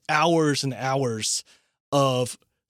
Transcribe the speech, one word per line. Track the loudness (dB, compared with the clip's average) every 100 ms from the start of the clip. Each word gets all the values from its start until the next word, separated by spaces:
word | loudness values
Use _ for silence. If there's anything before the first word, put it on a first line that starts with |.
| -2
hours | 0 2 4 2 0 -4
and |
hours | -4 -4 -2 -2 -4 -4 -6 -8 _ _ _ _
of | 0 2 0 -2 -6 _ _ _